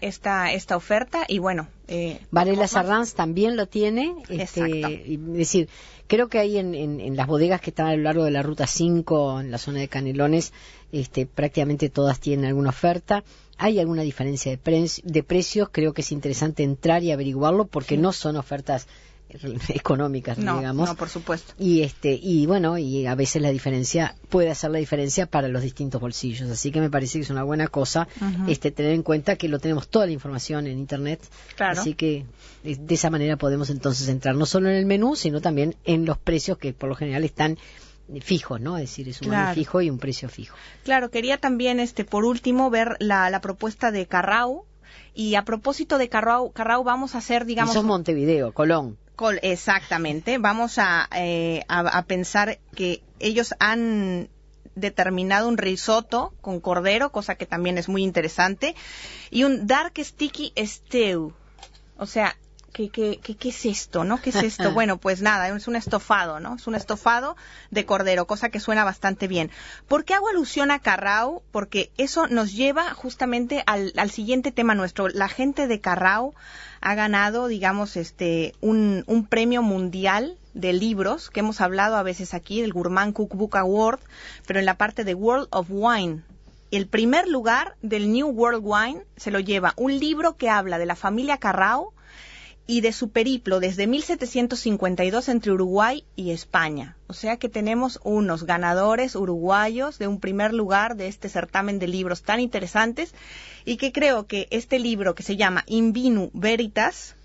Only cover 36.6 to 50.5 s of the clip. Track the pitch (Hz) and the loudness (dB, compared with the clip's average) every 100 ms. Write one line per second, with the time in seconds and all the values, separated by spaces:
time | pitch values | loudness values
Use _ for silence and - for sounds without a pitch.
36.6 | 139 127 135 135 147 135 160 - 156 160 | -4 -6 -6 -4 -2 0 -2 2 0 0
37.6 | - - - - - 139 - 165 - 117 | -8 -20 -20 -20 -16 -14 -2 -2 -2 -6
38.6 | 135 175 131 - 131 127 139 208 190 160 | -6 -6 -8 -10 -12 -8 -2 0 0 0
39.6 | 156 185 170 127 139 127 127 - 110 - | 0 2 2 0 -4 -6 -10 -12 -16 -18
40.6 | - - - 262 240 240 247 277 277 240 | -20 -12 0 2 2 -2 0 0 0 0
41.6 | 247 247 240 - 202 208 233 240 254 247 | 2 0 0 -2 -2 0 2 2 2 2
42.6 | 262 226 226 - 208 196 185 190 190 185 | 4 2 0 0 2 4 2 0 -4 -6
43.6 | 220 - 233 208 180 180 190 220 247 302 | -6 -2 -2 -2 0 0 2 2 0 -4
44.6 | 415 _ - - - - 214 214 208 220 | -10 _ -20 -20 -18 -6 0 0 0 -2
45.6 | 269 277 - 277 247 220 226 240 254 - | -2 -4 0 0 2 0 2 2 0 -2
46.6 | 220 247 247 247 262 247 - 240 233 233 | 0 2 2 -2 -2 -6 -2 0 0 0
47.6 | 226 220 214 190 170 151 147 156 120 - | 2 4 4 2 2 2 4 4 2 2
48.6 | 156 165 131 110 - - 226 196 190 180 | 4 2 0 -10 -18 -4 -2 0 -2 -2
49.6 | - 196 - 170 160 151 190 254 202 | 2 0 2 -2 -2 -2 -2 0 2